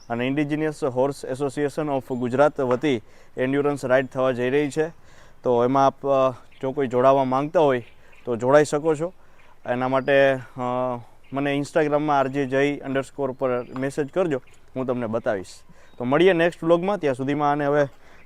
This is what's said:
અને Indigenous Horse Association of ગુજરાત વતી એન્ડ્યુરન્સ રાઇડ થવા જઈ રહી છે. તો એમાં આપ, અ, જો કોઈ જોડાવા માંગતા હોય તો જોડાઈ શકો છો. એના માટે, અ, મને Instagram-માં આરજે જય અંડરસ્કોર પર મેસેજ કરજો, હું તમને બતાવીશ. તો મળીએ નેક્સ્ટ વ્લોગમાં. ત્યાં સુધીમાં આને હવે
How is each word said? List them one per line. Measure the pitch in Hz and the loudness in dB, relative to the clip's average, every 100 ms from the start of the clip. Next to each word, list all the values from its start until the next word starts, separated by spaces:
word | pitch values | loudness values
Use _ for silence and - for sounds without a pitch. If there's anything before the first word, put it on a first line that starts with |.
| - | -8
અને | 117 123 | -4 -2
Indigenous | 139 147 151 156 | -2 -2 -2 -4
Horse | 151 147 123 135 143 - | -4 -4 0 0 -2 -8
Association | 131 143 139 147 151 151 135 | -6 -4 -2 -4 -2 -4 -4
of | - 127 | -4 -4
ગુજરાત | 123 127 147 - | -2 4 4 2
વતી | 131 123 151 120 - - - - | 0 0 0 -2 -4 -18 -14 -4
એન્ડ્યુરન્સ | 127 139 143 143 131 | -2 0 0 -2 0
રાઇડ | 127 131 | 0 0
થવા | 135 131 | -2 -2
જઈ | 120 123 | 0 0
રહી | 139 147 | 0 0
છે. | 156 156 - - - - - | -2 -4 -6 -20 -20 -20 -6
તો | 131 120 | 0 2
એમાં | 123 135 135 | 2 4 2
આપ, | - 139 | 0 0
અ, | 135 131 123 - - | 2 0 -2 -12 -10
જો | 135 | -6
કોઈ | 135 131 | -4 -2
જોડાવા | 123 131 139 | 2 4 4
માંગતા | 131 131 147 180 | 2 -2 0 2
હોય | 147 127 117 - - - - | 4 2 -4 -16 -20 -14 -6
તો | 117 | -2
જોડાઈ | 123 147 147 | 4 4 4
શકો | 151 160 147 | 0 -2 -2
છો. | 170 - - - - - - | -4 -10 -20 -20 -20 -14 -6
એના | 123 127 | -2 0
માટે, | 135 131 139 139 | 0 4 4 4
અ, | 131 123 131 123 127 127 120 117 - - | 2 -4 -8 -4 -2 -2 -4 -10 -20 -10
મને | 131 143 143 | -6 -2 -2
Instagram-માં | 143 175 151 147 151 143 | -2 0 0 0 2 2
આરજે | 135 139 135 | 0 -2 -2
જય | 135 143 139 | 0 0 -2
અંડરસ્કોર | 135 135 131 - 135 | -4 -4 -4 -6 -6
પર | 127 135 123 120 127 | -4 -2 -2 -6 -6
મેસેજ | 135 139 139 | -6 -4 -4
કરજો, | 175 185 131 - - - - | -2 -2 -2 -6 -20 -12 -6
હું | 127 | -4
તમને | 123 117 | -4 -4
બતાવીશ. | 113 123 104 92 - - - - - | -4 -2 -4 -6 -16 -20 -20 -20 -10
તો | |
મળીએ | 123 143 185 | -2 2 4
નેક્સ્ટ | 170 170 - | 4 2 0
વ્લોગમાં. | 165 170 185 202 | 0 2 2 -2
ત્યાં | 151 127 | -2 -2
સુધીમાં | 135 147 147 | -2 0 0
આને | 147 143 | 0 0
હવે | 147 139 - - - | 2 0 -4 -20 -20